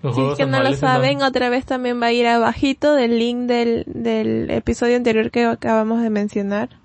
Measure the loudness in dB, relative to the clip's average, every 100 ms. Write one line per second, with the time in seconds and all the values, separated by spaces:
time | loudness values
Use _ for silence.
0 | -2 0 0 0 0 2 0 0 2 2
1 | 2 0 0 0 0 -2 -2 -4 -2 -2
2 | 0 2 2 2 2 0 -2 2 2 4
3 | 2 2 0 -2 -2 0 0 -2 -4 -6
4 | -2 -2 0 -2 -2 -2 -2 -2 2 2
5 | 2 0 0 0 0 0 0 0 0 0
6 | 0 0 -2 -2 -2 -4 -6 -12